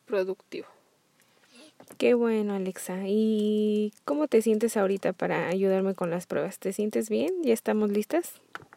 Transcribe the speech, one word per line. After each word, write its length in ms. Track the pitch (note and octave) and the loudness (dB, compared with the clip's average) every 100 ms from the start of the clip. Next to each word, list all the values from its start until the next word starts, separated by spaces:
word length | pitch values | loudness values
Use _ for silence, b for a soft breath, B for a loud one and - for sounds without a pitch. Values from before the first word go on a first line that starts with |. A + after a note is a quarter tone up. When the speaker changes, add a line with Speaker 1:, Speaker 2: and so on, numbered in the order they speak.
| - | -2
Speaker 1:
productivo. 640 | G#3 F#3 F#3 - - - - _ _ _ _ B B B A#3+ D#4 B - - | -2 -2 -4 -10 -14 -14 -18 _ _ _ _ B B B -20 -20 B -18 0
Speaker 2:
Qué 160 | A#3+ | 4
bueno, 420 | A#3+ A#3 A3 G#3 G3 | 4 4 0 0 -2
Alexa. 480 | F#3 - - F#3 G3 | -4 -6 -8 -6 -2
¿Y 880 | G#3+ A3 G#3+ G#3+ G#3+ G#3+ G#3+ G#3+ - | 2 2 2 0 2 2 0 -2 -4
cómo 240 | - D4 D4+ | -4 -2 2
te 140 | A3+ | 2
sientes 340 | A3 G#3+ A3+ A3 | 4 2 2 2
ahorita 380 | F#3+ G3 - | 0 2 -2
para 340 | F3+ F3+ E3 D#3 | -2 -2 0 0
ayudarme 480 | F#3+ G3 F#3+ F#3+ F#3+ | 0 2 2 0 -2
con 140 | F3 | -4
las 180 | F3 - | -4 -4
pruebas? 320 | C#3+ E3 - | -4 -4 -6
¿Te 140 | F#3+ | -6
sientes 360 | G3 G#3+ A3+ A3 | -4 -2 -2 -2
bien? 320 | G#3+ D4 F#4 | -2 -2 0
¿Ya 120 | C#4 | 0
estamos 360 | A3+ - G#3+ G#3+ | 0 0 0 0
listas? 520 | G#3 G#3+ E4 - - _ - - | 0 0 -2 -4 -10 _ -20 -20